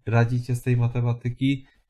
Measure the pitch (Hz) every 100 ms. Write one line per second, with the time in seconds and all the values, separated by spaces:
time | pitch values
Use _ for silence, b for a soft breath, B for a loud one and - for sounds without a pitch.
0 | - 117 117 123 123 123 127 120 120 123
1 | 120 120 123 120 135 139 B B